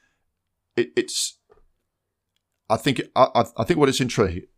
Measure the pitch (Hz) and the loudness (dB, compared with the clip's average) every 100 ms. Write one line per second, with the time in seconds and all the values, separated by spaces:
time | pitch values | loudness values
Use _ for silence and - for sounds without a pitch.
0 | _ _ _ _ _ _ _ - 120 120 | _ _ _ _ _ _ _ -6 -2 -4
1 | - - - - _ _ _ _ _ _ | -4 -6 -8 -10 _ _ _ _ _ _
2 | _ _ _ _ _ _ - 113 147 127 | _ _ _ _ _ _ -6 -2 0 -2
3 | - - - 120 113 - - 170 139 131 | -2 2 4 2 -2 -2 -2 2 2 2
4 | 127 - 95 87 - | -2 0 -2 -4 -14